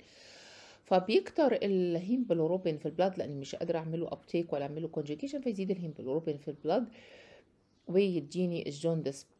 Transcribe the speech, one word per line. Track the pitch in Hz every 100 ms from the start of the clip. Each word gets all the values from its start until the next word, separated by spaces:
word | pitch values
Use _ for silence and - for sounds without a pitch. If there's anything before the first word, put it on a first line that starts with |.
| - - - - - - - -
فبيكتر | - 185 180 381 - - 277
الهيمبلوروبين | 220 202 190 180 170 185 254 208 170 156 185 180 151
في | 151
البلاد | 165 190 185
لاني | 135 139
مش | 135 -
قادره | 170 160
اعمله | 160 165 170
ابتيك | - - 170 170
ولا | 147
اعمله | 139 156 160
كونجيكيشن، | 160 147 151 277 285
فيزيد | 254 190 190
الهيمبلوروبين | 185 165 143 127 151 160 143
في | 151
البلاد | 139 151 202 226 - - - - - _ _ _ _ -
ويديني | 180 196 175 143 175 180 170 -
الجوندس. | 143 165 165 135 139 -